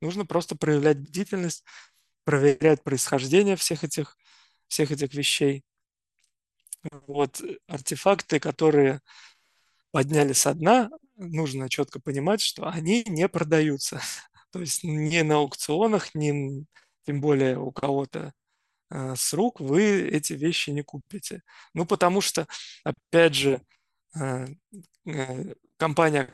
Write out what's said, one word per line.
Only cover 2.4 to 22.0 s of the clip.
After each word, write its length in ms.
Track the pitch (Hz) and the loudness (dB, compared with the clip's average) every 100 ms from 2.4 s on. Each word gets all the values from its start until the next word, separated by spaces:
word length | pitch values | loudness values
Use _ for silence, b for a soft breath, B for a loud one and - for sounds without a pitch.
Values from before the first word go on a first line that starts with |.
| 143 131 160 147 | 4 6 4 4
происхождение 720 | - 135 - 139 131 175 202 190 | 2 -4 0 -2 4 4 4 2
всех 280 | - 156 | -2 -4
этих, 320 | 151 - 143 _ _ _ _ _ _ | -4 -6 -8 _ _ _ _ _ _
всех 240 | - 147 | -2 -2
этих 220 | 143 139 | -2 -4
вещей. 480 | 143 139 - 143 139 - _ _ _ _ _ _ _ _ _ _ - 151 139 - | -2 -2 2 2 0 -8 _ _ _ _ _ _ _ _ _ _ -18 -16 -18 -10
Вот, 340 | 143 135 - | -2 -2 -4
э, 180 | - - _ | -12 -14 _
артефакты, 720 | 139 - 139 190 196 - 147 | -10 -8 -2 2 0 0 -2
которые 600 | 151 143 156 147 135 143 b b b b b b b b _ | -2 2 4 6 4 2 b b b b b b b b _
подняли 400 | 151 135 151 143 | 0 2 2 4
со 200 | 131 143 | 2 0
дна, 360 | 147 160 254 208 311 _ 226 | 2 4 4 4 -6 _ -18
нужно 520 | 180 160 151 135 131 | -8 -4 -4 -4 -6
четко 300 | - 139 135 | -4 -4 -6
понимать, 400 | - 139 156 214 | -8 -4 -2 0
что 260 | - - 156 | -2 -4 -8
они 360 | 170 160 233 220 | -6 0 0 0
не 220 | 160 190 | 0 0
продаются. 720 | 165 151 160 156 139 - - | 0 2 2 2 0 -6 -8
<laughs> 460 | - - - _ _ | -10 -12 -16 _ _
То 80 | 185 | -12
есть 240 | 160 - | -6 -6
ни 360 | 170 151 151 165 | -4 -2 0 2
на 140 | 156 151 | 4 4
аукционах, 760 | 143 - - 151 220 208 - | 2 -4 -4 0 2 0 -2
ни 160 | 156 151 | -4 -2
н-, 340 | 143 139 139 151 _ _ _ - | -2 -4 -8 -14 _ _ _ -6
тем 140 | 143 | -2
более 380 | 147 139 131 123 | 2 4 2 0
у 140 | 135 | -6
кого-то, 600 | - 139 139 135 160 151 - _ _ _ _ _ | -4 -2 -2 -4 -10 -12 -16 _ _ _ _ _
э, 240 | 143 131 127 | -10 -8 -6
с 180 | - | -4
рук 260 | 156 233 - | 0 -2 -2
вы 420 | 135 160 214 196 - | 0 2 4 2 0
эти 240 | 151 - | -4 -4
вещи 360 | 147 156 175 - | -4 -2 -2 -4
не 120 | 143 | -6
купите. 600 | 143 143 - 202 - - - b b | -8 -14 -16 -14 -14 -14 -18 b b
Ну, 120 | 160 175 | -6 -2
потому 340 | 202 | 2